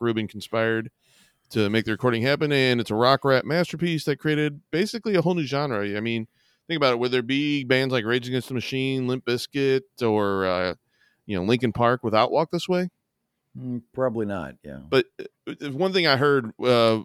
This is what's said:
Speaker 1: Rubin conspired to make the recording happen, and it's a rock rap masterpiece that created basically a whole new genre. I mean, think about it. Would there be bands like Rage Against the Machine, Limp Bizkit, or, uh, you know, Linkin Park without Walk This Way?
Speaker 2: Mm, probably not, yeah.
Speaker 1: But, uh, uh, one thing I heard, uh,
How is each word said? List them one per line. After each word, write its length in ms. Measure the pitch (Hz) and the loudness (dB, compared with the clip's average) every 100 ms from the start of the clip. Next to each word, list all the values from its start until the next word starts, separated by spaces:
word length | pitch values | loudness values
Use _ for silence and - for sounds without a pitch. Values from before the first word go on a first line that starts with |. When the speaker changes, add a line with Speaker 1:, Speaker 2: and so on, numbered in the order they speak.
Speaker 1:
Rubin 260 | 117 110 104 | -2 -2 -4
conspired 640 | 107 - 113 113 113 113 _ _ _ _ _ - | -8 -6 -2 0 0 -4 _ _ _ _ _ -6
to 200 | 113 101 | 0 2
make 140 | 113 | 2
the 80 | 110 | 0
recording 300 | 104 127 113 | 0 0 0
happen, 280 | 127 151 151 | 0 0 0
and 300 | 139 131 120 | 2 2 2
it's 100 | 107 | 0
a 60 | 110 | 2
rock 280 | 123 135 | 4 4
rap 200 | 139 131 | 4 2
masterpiece 600 | 104 165 170 160 175 156 | 2 -2 -2 -2 -2 -2
that 140 | - 139 | -4 -4
created 420 | 156 151 151 143 - | -2 0 -2 -6 -6
basically 420 | 160 208 226 220 | -2 -2 -4 -2
a 80 | 180 | 0
whole 120 | 160 | 2
new 100 | 175 131 | 0 -2
genre. 500 | 139 147 107 101 104 | -2 -2 -2 -4 -4
I 40 | |
mean, 260 | 113 117 110 _ _ _ - | -2 -4 -6 _ _ _ -8
think 120 | 160 | 0
about 160 | 131 | 2
it. 40 | 120 | 2
Would 140 | 123 | 2
there 100 | 127 | 0
be 400 | 117 135 147 143 | 0 -2 0 -2
bands 300 | 127 131 135 | 2 2 2
like 120 | 127 | 0
Rage 220 | 107 127 120 | 0 -2 -2
Against 220 | 127 - | -4 -4
the 60 | |
Machine, 520 | 127 - 131 135 131 127 | -6 -4 -4 -2 -2 -2
Limp 180 | 127 | -4
Bizkit, 580 | - 123 - 143 139 131 - - | -2 -4 -4 -2 2 0 -2 -4
or, 440 | 117 107 101 98 92 | 0 2 2 0 0
uh, 280 | 92 92 85 _ _ _ _ - | 0 -2 -4 _ _ _ _ -6
you 100 | 95 | -4
know, 60 | |
Linkin 280 | 95 120 120 | 0 0 0
Park 300 | 117 120 123 | 0 0 2
without 300 | 113 107 123 | 2 2 2
Walk 180 | 139 165 | 2 0
This 180 | 170 - | -4 -2
Way? 220 | 180 180 _ _ _ _ _ _ 131 | -2 -2 _ _ _ _ _ _ -12
Speaker 2:
Mm, 240 | 127 123 - | -8 -8 -8
probably 320 | 131 131 113 104 | -4 -2 -2 -4
not, 280 | 98 69 - | -6 -8 -12
yeah. 160 | 76 67 73 | -16 -14 -2
Speaker 1:
But, 180 | - - - | 0 0 -6
uh, 360 | - _ - - | -16 _ -14 -10
uh, 60 | 147 | -8
one 200 | 131 190 | -4 -2
thing 140 | 185 160 | 2 2
I 100 | 127 | 4
heard, 360 | 147 139 110 - | 4 2 0 -2
uh, 360 | 123 120 117 110 | 4 6 6 2